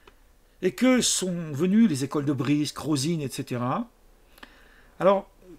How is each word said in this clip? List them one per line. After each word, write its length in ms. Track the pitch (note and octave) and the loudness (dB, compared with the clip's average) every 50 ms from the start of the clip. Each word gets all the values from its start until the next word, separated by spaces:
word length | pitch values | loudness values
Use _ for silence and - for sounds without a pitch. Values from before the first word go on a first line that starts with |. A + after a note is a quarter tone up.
| _ - - _ _ _ _ _ _ _ _ _ | _ -20 -20 _ _ _ _ _ _ _ _ _
et 100 | F3+ F#3 | -4 -4
que 300 | F3+ - A#3+ B3+ B3+ A#3+ | -2 2 2 4 4 4
sont 500 | - - - - F#3+ F#3 F3 F3 E3 D#3 | 2 0 -2 -2 -4 -4 -4 -6 -6 -6
venues 360 | C#3+ C3 F3 F#3 G3+ A3 A#3 | -4 -2 0 2 4 6 6
les 160 | G3 D3 B2+ C#3 | 4 4 0 -4
écoles 220 | C3+ - D#3 C#3 | -4 -4 -2 -2
de 80 | D3 C#3+ | -2 -2
Brisk, 440 | A#2+ C#3+ C#3+ D3 D3 D3 - - | -2 0 0 0 0 0 -2 -6
Rosine, 440 | - - C#3+ D#3 C3+ C3 E3 F3 D#3 | -6 -4 -2 -2 -2 0 -2 -2 -2
et 80 | C#3+ B2+ | -4 -6
cetera. 600 | - - B2+ - C3 A#2 B2 B2+ D3+ G3+ A#3+ - _ _ _ - _ _ _ _ _ - - - - - - - _ - - _ _ - | -8 -8 -8 -6 -6 -4 -4 -4 -4 -4 -6 -10 _ _ _ -20 _ _ _ _ _ -20 -20 -20 -20 -20 -20 -20 _ -20 -20 _ _ 0
Alors, 300 | D#3+ F#3+ G3+ F#3+ - - _ _ - F#3 E3+ | 2 4 4 2 0 -8 _ _ -20 -20 -20